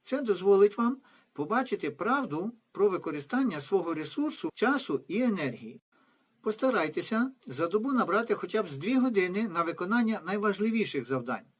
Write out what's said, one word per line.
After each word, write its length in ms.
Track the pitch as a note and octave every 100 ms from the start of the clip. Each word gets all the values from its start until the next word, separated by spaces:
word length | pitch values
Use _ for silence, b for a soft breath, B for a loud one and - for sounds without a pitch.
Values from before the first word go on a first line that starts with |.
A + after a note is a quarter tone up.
Це 200 | - C4+
дозволить 560 | B3 F3+ F#3+ G3 G3+ -
вам 200 | A#3 C#4 b b b
побачити 580 | - D3 A3 C4 G#3 D3+
правду 600 | C#3 F3 C4+ B3 D3+ G3+ - _
про 180 | - G3+
використання 720 | F3 E3 D3 C#3 B3 C4 D3+
свого 320 | C#3 G3 E3
ресурсу, 560 | D#3+ D3 - D4+ - E3
часу 500 | - A3+ C#4 - C#3+ -
і 140 | F#3
енергії. 600 | B3+ G3 C#3 B2 A2 B2 _ b b b b b
Постарайтеся 920 | - G#3+ C4 A3+ D#3 C3+ - A3 C4 - -
за 200 | C3 E3+
добу 240 | G3+ A#3+
набрати 420 | C4 F3 G3 A3+
хоча 300 | G#3 F3+ A3
б 60 | F#3+
з 80 | C#3
дві 180 | F3 C4
години 520 | B3+ G#3 F3+ F#3+ A3+
на 160 | E3+
виконання 580 | E3+ E3+ F3+ A#3 A3+ G#3 D#3+
найважливіших 800 | G3+ G#3 G3 A3 A3+ G3+ C#3+ A#2+
завдань. 400 | C3 A#2 A2+ - _